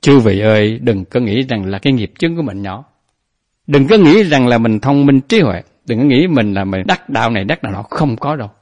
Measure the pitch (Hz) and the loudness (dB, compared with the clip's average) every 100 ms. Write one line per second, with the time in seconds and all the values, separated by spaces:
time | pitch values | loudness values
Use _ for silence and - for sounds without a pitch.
0 | - 139 110 98 107 107 104 113 127 104 | 6 4 4 2 2 2 2 -2 -2 -2
1 | 90 127 117 107 131 113 95 95 143 131 | -4 -4 -2 -4 -4 -4 -6 -4 -2 -2
2 | 101 _ 170 165 143 98 98 98 151 _ | -2 _ -4 -4 -8 -8 -10 -12 -16 _
3 | _ _ _ _ _ _ - 143 139 214 | _ _ _ _ _ _ -2 0 4 4
4 | 165 190 196 147 123 120 113 107 123 143 | 6 6 4 2 2 2 0 -2 0 2
5 | 143 135 131 226 147 87 - _ - 113 | 4 2 2 0 0 -2 -10 _ -8 -2
6 | 143 127 180 143 104 98 98 95 92 185 | 2 2 2 0 -2 -2 -4 -4 -4 -4
7 | - 135 117 110 98 160 110 95 110 - | -4 -2 -2 -2 -4 -6 -6 -10 -10 -4
8 | 151 110 139 151 107 _ | -4 -2 -6 -8 -10 _